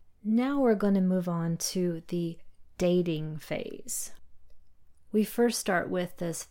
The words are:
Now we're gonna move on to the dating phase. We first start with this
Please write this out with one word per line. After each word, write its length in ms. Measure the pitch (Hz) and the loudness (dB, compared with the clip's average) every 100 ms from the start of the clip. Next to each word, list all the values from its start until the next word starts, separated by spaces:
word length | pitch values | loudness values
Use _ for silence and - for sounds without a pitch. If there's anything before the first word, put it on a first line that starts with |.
| - - | -20 -8
Now 380 | 208 220 262 285 | 0 2 4 4
we're 140 | 254 208 | 4 4
gonna 260 | 202 196 | 4 4
move 260 | 185 185 180 | 4 2 2
on 300 | 170 165 165 | 0 0 -2
to 440 | - 185 180 165 - | -2 0 0 -2 -4
the 300 | 175 170 165 - - - - | -4 -4 -6 -14 -18 -14 0
dating 600 | 180 180 175 156 156 156 | 2 4 2 0 -4 -8
phase. 720 | - 151 - - - - - - - - - - - - - - - | -8 -8 -8 -10 -8 -8 -8 -10 -16 -16 -16 -16 -18 -20 -20 -20 -4
We 140 | 214 208 | 0 0
first 340 | - 240 226 | 2 2 2
start 300 | - 180 - | 0 0 0
with 280 | 185 175 - | -2 -4 -4
this 260 | 170 165 - | -6 -6 -6